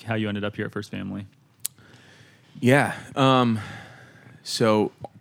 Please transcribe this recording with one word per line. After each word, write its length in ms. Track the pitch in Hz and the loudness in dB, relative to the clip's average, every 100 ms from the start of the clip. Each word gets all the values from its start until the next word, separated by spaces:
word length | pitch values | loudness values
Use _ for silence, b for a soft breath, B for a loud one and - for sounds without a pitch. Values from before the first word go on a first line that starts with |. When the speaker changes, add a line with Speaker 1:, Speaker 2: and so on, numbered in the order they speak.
| - | -6
Speaker 1:
how 100 | 110 | -4
you 120 | 107 | -2
ended 140 | 101 | -4
up 120 | 101 107 | -6 -6
here 100 | 101 | -8
at 60 | |
First 200 | 104 104 | -8 -10
Family. 340 | 98 98 98 98 _ _ _ - _ b b b b b b b b | -10 -10 -10 -12 _ _ _ -12 _ b b b b b b b b
Speaker 2:
Yeah. 340 | 120 139 107 - B - | 4 4 4 -2 B 2
Um, 440 | 135 131 120 107 101 B B B B B B B | 4 6 4 0 -4 B B B B B B B
so 480 | - - 113 107 98 - - - | -8 0 2 4 2 -2 -20 -18